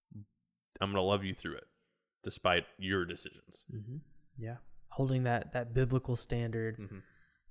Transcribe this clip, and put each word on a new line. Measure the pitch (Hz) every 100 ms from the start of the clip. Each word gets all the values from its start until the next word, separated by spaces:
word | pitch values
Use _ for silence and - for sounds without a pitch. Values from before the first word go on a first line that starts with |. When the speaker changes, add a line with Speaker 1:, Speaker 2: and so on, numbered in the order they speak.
| _ 104 104 _ _ _ _ -
Speaker 1:
I'm | 98
gonna | 98
love | 92 101
you | 95
through | - 82 69
it, | - _ _ _ _ _
despite | - - 92 87 - -
your | 95 98
decisions." | 87 90 - - - - -
Speaker 2:
Mm-hmm. | 110 110 147 - - - -
Yeah. | 113 120 - - -
Holding | - 135 131
that, | 127 107 -
that | 123 117
biblical | 123 123 127 - 117
standard | - 120 117 113 113 113
Speaker 1:
Mm-hmm. | 98 98 - _ _ _ -